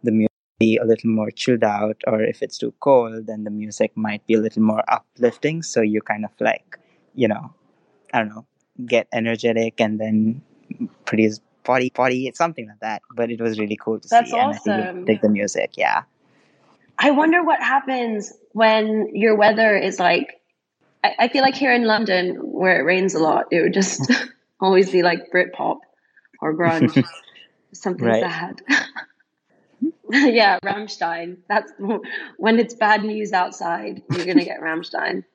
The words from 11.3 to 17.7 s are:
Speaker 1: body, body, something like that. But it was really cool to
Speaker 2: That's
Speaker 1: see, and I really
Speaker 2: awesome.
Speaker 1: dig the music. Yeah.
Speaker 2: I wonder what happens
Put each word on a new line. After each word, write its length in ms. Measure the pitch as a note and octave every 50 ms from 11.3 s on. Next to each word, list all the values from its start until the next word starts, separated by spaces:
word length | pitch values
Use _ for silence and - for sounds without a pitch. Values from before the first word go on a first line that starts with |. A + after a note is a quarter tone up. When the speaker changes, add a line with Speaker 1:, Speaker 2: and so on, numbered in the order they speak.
| G#2+ G#2+ _ _ _ _ _
Speaker 1:
body, 260 | - B2 C3 B2+ B2+ _
body, 380 | - B2 C3 B2+ B2+ C3 B2+ A#2
something 320 | - E3+ E3+ E3 C#3 A#2 G#2+
like 100 | G#2 G#2
that. 220 | - A2 G#2+ G2+ _ _ -
But 200 | - A#2 A#2 A#2
it 80 | A2+
was 180 | A#2+ A#2 A2 G#2+
really 180 | G#2+ G#2 G#2+
cool 220 | G#2 - - A2 G#2+
to 100 | - -
Speaker 2:
That's 220 | - A#3 A#3+ -
Speaker 1:
see, 80 | - A#3
and 160 | B3 - -
I 40 | G#3 -
really 180 | G#3+ G#3 F#3+ F3+ F3+
Speaker 2:
awesome. 160 | F3+ F#3 F3+
Speaker 1:
dig 140 | F#3+ A2 G#2
the 80 | - G#2+
music. 440 | G#2 G2 G#2 G2+ - - - - -
Yeah. 260 | - - C2 G#1+ - - _ _ _ _ _ _ _ _ _ _ _ _ _ _ _ _ _ _ -
Speaker 2:
I 120 | - C#4+
wonder 320 | D4 C4+ D#4 D#4+ D#4+ F4 F4
what 160 | E4 D#4 -
happens 720 | C4+ B3